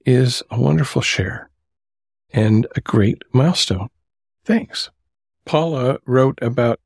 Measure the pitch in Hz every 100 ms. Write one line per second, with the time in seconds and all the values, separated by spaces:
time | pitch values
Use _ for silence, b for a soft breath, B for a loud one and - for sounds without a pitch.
0 | - 127 127 - - 110 139 160 143 -
1 | - - 95 - - _ _ _ _ _
2 | _ _ _ - 107 110 - - - 120
3 | 101 - - 127 151 180 - 92 107 _
4 | _ _ _ _ - 220 - - - _
5 | _ _ _ _ - 156 165 143 123 139
6 | - 127 135 139 117 123 120 -